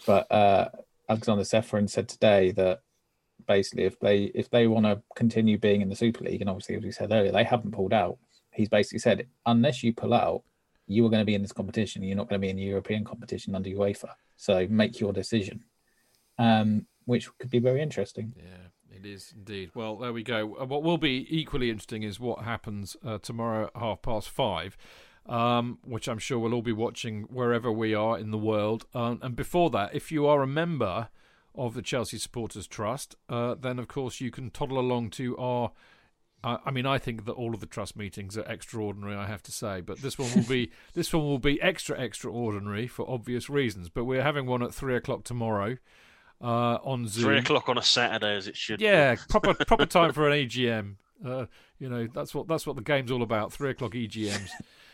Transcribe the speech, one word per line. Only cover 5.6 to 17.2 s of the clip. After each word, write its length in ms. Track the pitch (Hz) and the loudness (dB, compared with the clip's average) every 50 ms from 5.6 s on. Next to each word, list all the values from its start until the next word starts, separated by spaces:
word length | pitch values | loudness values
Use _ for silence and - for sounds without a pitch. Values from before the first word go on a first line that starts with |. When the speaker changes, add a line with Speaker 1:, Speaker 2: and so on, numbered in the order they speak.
| - 104 101 101 | 4 4 4 4
Speaker 1:
in 80 | 101 95 | 2 0
the 80 | 98 | -2
Super 280 | - - 113 117 - - | 0 0 0 0 0 -2
League, 160 | - - - | -4 -4 -2
and 100 | 101 101 | -2 -2
obviously, 240 | 95 98 - - - | -4 -4 -4 -6 -6
as 60 | - 104 | -6 -6
we 60 | 98 107 | -6 -6
said 200 | - 107 101 110 | -4 -2 2 4
earlier, 180 | 110 101 98 87 | 4 4 4 4
they 120 | 101 113 | 4 4
haven't 260 | 117 120 117 110 101 - | 4 4 0 0 0 -2
pulled 200 | - 95 95 110 | -2 0 2 4
out. 260 | 110 95 90 - - _ _ _ _ _ _ - | 2 2 2 -2 -6 _ _ _ _ _ _ -2
He's 160 | - 110 98 | -2 0 4
basically 300 | - 104 101 - - 113 | 4 4 2 2 0 0
said, 260 | - 123 101 95 - - _ _ - | 2 2 2 2 0 -6 _ _ 0
"Unless 360 | 117 117 117 120 147 135 - - | 2 4 4 4 4 2 0 0
you 100 | 117 117 | -2 -2
pull 220 | - - 110 117 | 0 0 2 2
out, 280 | 117 87 85 85 - - _ _ _ _ _ _ _ _ | 4 4 2 0 -2 -6 _ _ _ _ _ _ _ _
you 180 | - 98 110 117 | -2 4 4 4
are 40 | 113 | 6
gonna 140 | 110 107 107 | 6 4 2
be 100 | 101 104 | 2 2
in 80 | 101 101 | 0 0
this 100 | 98 - | -4 -6
competition. 500 | - 98 95 - 113 107 95 - 107 95 | -6 -6 -4 -2 -2 -2 -2 -4 -6 -4
You're 120 | 95 98 | -4 -2
not 120 | 101 101 - | -2 -2 -2
gonna 100 | 101 101 | -2 -2
be 100 | 98 95 | -2 -2
in 60 | 95 | -2
the 60 | 95 95 | -4 -4
European 420 | 98 98 98 98 - 107 107 107 | -2 -2 -2 -2 -2 -2 -2 -4
competition 500 | - - - 113 - - - - - 98 | -6 -8 -14 -12 -8 -8 -8 -6 -4 -4
under 140 | 95 95 95 | -4 -4 -4
uefa. 400 | 92 101 101 101 101 - - - - _ _ _ _ | -2 0 0 0 0 -2 -8 -16 -16 _ _ _ _
So 300 | _ - - 101 92 92 92 | _ 0 2 2 4 4 4
make 280 | 110 107 107 101 - - | 4 4 4 2 2 -2
your 140 | 113 101 98 | -2 -2 -2
decision," 500 | 95 92 - - 113 95 - - 107 - _ _ _ _ _ _ _ _ _ _ _ _ _ _ - | -2 -2 0 0 0 0 -2 -6 -12 -16 _ _ _ _ _ _ _ _ _ _ _ _ _ _ 2
um, 480 | 120 117 113 110 107 107 107 107 - - _ _ _ | 4 6 6 6 4 4 2 0 -2 -4 _ _ _
which 240 | - 123 113 | 0 0 0